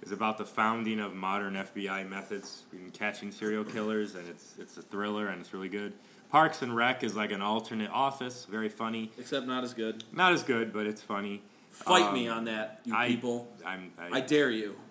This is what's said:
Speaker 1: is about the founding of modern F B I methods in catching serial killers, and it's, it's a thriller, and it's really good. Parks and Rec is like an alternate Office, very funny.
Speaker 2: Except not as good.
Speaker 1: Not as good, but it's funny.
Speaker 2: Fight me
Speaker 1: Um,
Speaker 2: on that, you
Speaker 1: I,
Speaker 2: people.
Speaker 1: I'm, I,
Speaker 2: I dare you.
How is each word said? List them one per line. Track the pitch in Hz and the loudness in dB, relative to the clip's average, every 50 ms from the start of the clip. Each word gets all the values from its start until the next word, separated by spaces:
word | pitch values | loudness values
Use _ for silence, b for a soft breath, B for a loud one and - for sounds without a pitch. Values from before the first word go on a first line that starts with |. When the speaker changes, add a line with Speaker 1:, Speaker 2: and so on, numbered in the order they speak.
Speaker 1:
is | - 85 | -8 -8
about | 101 95 110 110 110 - | -4 0 0 0 0 0
the | 104 | -4
founding | - - - 110 110 113 117 113 110 110 107 | -6 2 4 4 4 4 2 0 0 0 0
of | 104 101 90 | -2 -4 -4
modern | 95 92 92 98 101 101 98 98 | -4 -2 0 0 0 0 -2 -2
F | 95 95 95 - | -4 -4 -6 -6
B | 101 98 95 | -6 -4 -2
I | 95 98 95 | -2 -2 -4
methods | 95 95 98 95 - 107 98 90 - - - - - - | -4 -6 -8 -8 -6 -8 -8 -8 -10 -14 -16 -16 -16 -16
in | 92 92 90 | -14 -14 -14
catching | 85 - 107 104 101 - - 101 | -10 -4 -4 -4 -4 -4 -8 -10
serial | 98 - 110 107 107 107 107 | -8 -4 -2 0 0 0 0
killers, | 107 - 117 107 107 110 107 104 101 92 | -2 -2 -2 -2 0 0 0 0 -2 -4
and | 90 87 87 | -10 -12 -12
it's, | 85 - - - - - | -12 -14 -16 -20 -16 -16
it's | 92 - - - | -16 -16 -14 -16
a | |
thriller, | - - - 101 104 104 104 104 107 101 | -16 -8 -6 -4 -2 -2 0 -2 -2 -2
and | 92 87 | -4 -6
it's | 87 - - | -8 -10 -8
really | 95 95 95 | -6 -6 -4
good. | 90 101 101 101 104 B B B B B B - | -4 -4 -4 -6 -8 B B B B B B 6
Parks | - 147 156 156 151 - | 8 8 8 8 4 0
and | 139 120 117 | -2 0 2
Rec | 117 120 123 127 127 - | 4 4 4 4 2 0
is | 113 98 | -2 0
like | 107 107 104 | 0 0 0
an | 107 98 | 0 0
alternate | 101 104 110 110 110 - 117 110 107 101 | 0 0 0 0 -2 -2 -4 -4 -2 0
Office, | 87 117 135 139 135 - 131 127 123 120 - | 2 2 2 2 2 -2 -6 -8 -8 -10 -12
very | - 98 110 110 107 | -8 -4 -2 -2 -2
funny. | 107 - 113 113 110 113 110 110 - - | -2 -2 -4 -2 -2 -4 -6 -6 -8 -12
Speaker 2:
Except | 127 - - 139 123 127 | -8 -2 -2 -2 0 0
not | 127 127 123 | -2 -2 -2
as | 120 117 | -2 -4
good. | - 110 110 107 110 - - | -2 -2 -2 -2 -6 -8 -10
Speaker 1:
Not | - - 180 185 175 | 0 4 6 6 6
as | 151 117 | 6 4
good, | - 127 113 113 110 101 | 2 2 2 2 0 0
but | 104 107 | -2 -2
it's | 107 107 107 | -2 -2 -4
funny. | - - 107 101 101 104 202 202 - B B B B B | -6 -4 -4 -2 -2 -4 -6 -8 -10 B B B B B
Speaker 2:
Fight | - - - - 185 180 175 - 147 | -18 -8 2 6 8 8 8 6 4
me | 131 120 117 | 0 0 0
Speaker 1:
Um, | 113 113 | -2 -2
Speaker 2:
on | 113 | -2
that, | 113 110 107 110 110 - - - | -2 -2 -2 -4 -6 -8 -14 -10
you | 120 113 | -2 0
Speaker 1:
I, | 110 123 123 | 2 4 4
Speaker 2:
people. | 120 117 120 123 120 120 120 - - - 85 | 2 0 0 -2 -2 -2 -4 -8 -16 -12 -8
Speaker 1:
I'm, | 85 95 95 92 87 - - | -8 -8 -8 -8 -12 -14 -12
I, | 85 87 117 135 | -8 -2 -2 -2
Speaker 2:
I | |
dare | - - 151 147 147 127 | 2 4 6 6 6 6
you. | 117 110 107 104 98 - - - | 2 0 -2 -4 -8 -10 -16 -20